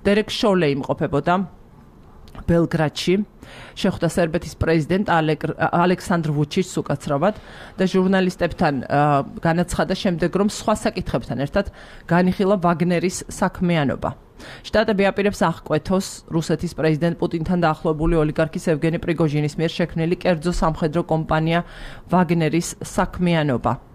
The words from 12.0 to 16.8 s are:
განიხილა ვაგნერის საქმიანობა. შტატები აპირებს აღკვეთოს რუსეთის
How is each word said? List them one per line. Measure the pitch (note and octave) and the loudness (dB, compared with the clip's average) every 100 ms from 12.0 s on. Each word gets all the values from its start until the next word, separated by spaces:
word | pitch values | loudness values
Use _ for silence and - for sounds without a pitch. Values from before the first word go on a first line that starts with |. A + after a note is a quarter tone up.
| - | 0
განიხილა | E3+ F#3 F3+ F#3+ G#3 | 2 2 2 2 2
ვაგნერის | E3+ E3+ E3+ F3 F3+ - - | 2 2 2 2 0 -4 -12
საქმიანობა. | - F#3+ - F3+ E3+ D3 - - - - - - - | -4 -4 0 0 2 2 0 -4 -6 -18 -20 -20 -16
შტატები | - G#3+ A3+ G3 | -2 0 2 2
აპირებს | G3 F#3+ G#3 F#3+ | 2 2 0 2
აღკვეთოს | F3 E3 - D#3 - F#3+ G3 - - | 0 0 -2 -2 2 0 0 -10 -4
რუსეთის | D#3+ D#3+ D#3 F3 - | -4 0 -2 -2 0